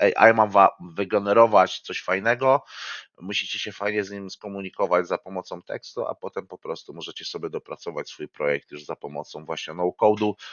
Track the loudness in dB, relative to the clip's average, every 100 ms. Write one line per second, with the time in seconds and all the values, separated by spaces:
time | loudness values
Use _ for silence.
0 | 2 6 6 8 4 8 6 4 -16 -8
1 | -2 0 4 6 8 6 4 0 -10 -10
2 | -4 -2 0 0 2 2 0 -16 -14 -14
3 | -16 _ -6 -6 -6 -10 -10 -6 -4 -2
4 | -4 -8 -12 -12 -12 -10 -10 -4 0 2
5 | 0 -6 -6 -12 -10 -14 -10 -12 -10 -8
6 | -8 -8 -10 -10 -12 -16 -10 -10 -12 -14
7 | -14 -12 -12 -10 -8 -10 -12 -12 -10 -10
8 | -12 -12 -16 -6 -4 -4 _ -18 -12 -12
9 | -10 -12 -12 -14 -10 -10 -10 -4 -4 2
10 | 2 2 -2 -4 -14